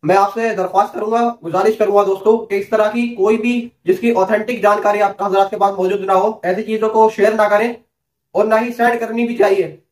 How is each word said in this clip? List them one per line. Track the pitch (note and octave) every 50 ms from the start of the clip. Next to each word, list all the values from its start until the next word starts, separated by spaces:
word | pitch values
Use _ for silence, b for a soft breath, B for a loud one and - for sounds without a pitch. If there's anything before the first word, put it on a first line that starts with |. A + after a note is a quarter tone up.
| -
मैं | D3+ F#3
आपसे | G3 G3 A#3 - A#3 A3+ A3+ G#3+
दरख्वास्त | F#3 F#3 F3+ - F#3+ - - -
करूंगा, | - G#3+ G#3+ A3+ A#3 A#3+ A#3 A#3 _ -
गुजारिश | E3 E3 F#3 G3 A3 G#3+
करूंगा | - G#3+ G3+ G3+ G3+ G3+
दोस्तों, | F#3+ G3 F#3+ - G#3+ A#3 A#3
कि | A3+ - G3
इस | G3 G3 -
तरह | - G#3+ G#3+ G#3+
की | A3 A#3+ A#3+ A#3
कोई | A#3+ G3+ F#3+ G#3+ A3+
भी | A3+ A3 A#3+ A#3+ A#3+ A3+ A#3+ _ _ _
जिसकी | E3 F#3+ F#3 A#3 A#3 A#3
authentic | - F#3 F#3 A3+ G#3+ A3 A3+ B3 - F#3
जानकारी | G#3 G#3 G#3 G#3 G#3 G#3 G#3
आप | G#3 G3 G3+ - G3+
हजरात | G3+ F#3+ G3 G3 G3
के | G#3
पास | F#3 G3 G3 G3 F#3+
मौजूद | F#3 F#3 G3+ G3
ना | F#3 F#3+ F#3+
हो, | F#3+ F#3+ A3 A3 - -
ऐसी | F3 F#3 G3 A3
चीजों | G#3 A3 G#3+ G#3 A3
को | G#3+ A3 A3 A3
share | A3 - G3 F#3 G#3+
ना | A3 G#3+ G#3
करें | G#3 G#3 A3+ A#3+ A#3+ - _ _ _ _ _ _ _ _ _ _ _
और | F#3+ G#3+
ना | A3 A3
ही | A3 A#3 A#3+ A#3
send | - A#3 A#3+ A#3+ A#3
करनी | A#3 A3 A3 A#3 A#3+
भी | A#3 A#3
चाहिए | F#3 G3 G3+ G3 F#3+ E3+ C3+ D3+ - _ _